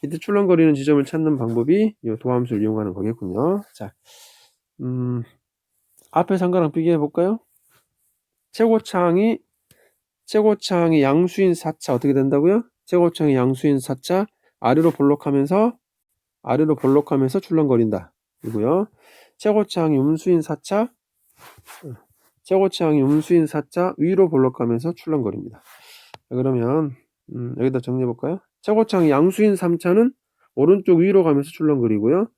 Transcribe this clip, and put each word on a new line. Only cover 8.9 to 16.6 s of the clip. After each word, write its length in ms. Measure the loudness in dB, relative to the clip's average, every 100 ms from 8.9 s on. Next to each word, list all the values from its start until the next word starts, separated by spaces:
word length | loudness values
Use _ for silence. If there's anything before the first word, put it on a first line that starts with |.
| 0 2 2 2 -2 _ _ _ _ _ _ _ _ -4
최고창이 760 | 0 2 0 -2 0 2 4
양수인 520 | 4 2 0 0 0
사 180 | 0 -4 -10
차 140 | -4
어떻게 200 | -2 0
된다고요? 500 | 0 0 2 2 0 -4 _ _
최고창이 500 | 0 0 0 0 2
양수인 440 | 0 0 0 -2
사 160 | -4 -10
차 300 | -4 -2 -2 _ _ _
아래로 320 | 0 2 2
볼록하면서, 840 | 2 0 2 0 -2 0 0 0 -2 _ _ _ _ _ _
아래로 340 | -4 -2